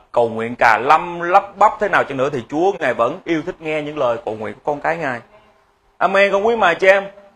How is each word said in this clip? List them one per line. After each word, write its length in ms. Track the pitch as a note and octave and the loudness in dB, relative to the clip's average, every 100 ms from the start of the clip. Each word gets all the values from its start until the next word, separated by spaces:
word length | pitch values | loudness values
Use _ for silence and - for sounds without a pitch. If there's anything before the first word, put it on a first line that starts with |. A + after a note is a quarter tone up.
| _ | _
cầu 160 | - A#2 | 0 0
nguyện 280 | A2 A2+ B2 | -2 -6 2
cà 220 | A#2+ A2 | 4 4
lâm 420 | C3 D#3+ F3 E3+ | 4 2 2 -6
lắp 360 | E3+ G3 G3 - | 0 2 2 2
bắp 160 | G#3 - | 2 2
thế 80 | G3+ | 0
nào 160 | D3+ | 0
chăng 140 | A#2+ C3+ | 0 -2
nữa 120 | C3+ | -2
thì 140 | C#3+ A2+ | -4 -6
Chúa 240 | D3 F#3 F#3+ | -2 -2 0
Ngài 140 | C3+ | -2
vẫn 260 | A#2 A#2+ F3 | 0 -2 -2
yêu 180 | D3+ E3 D3 | -4 -4 -4
thích 80 | - | -8
nghe 220 | D#3+ D#3 | -6 -6
những 160 | D3 D3+ | -6 -2
lời 200 | B2+ A2+ | -2 -2
cầu 100 | - | -6
nguyện 200 | A2 G#2+ | -8 -10
của 60 | G#2 | -8
con 160 | - C#3+ | -6 -4
cái 160 | D3+ E3 | -4 -4
Ngài. 240 | D3 A#2+ - _ _ _ _ _ _ - | -6 -8 -12 _ _ _ _ _ _ -4
Amen, 340 | F3+ G3 G3+ | 0 2 2
con 140 | G3 A3 | 2 0
quý 100 | A#3 | 2
mà 180 | F#3 | 2
chị 120 | E3 F#3+ | 4 4
em. 180 | G3 G3 - - | 4 0 -12 -20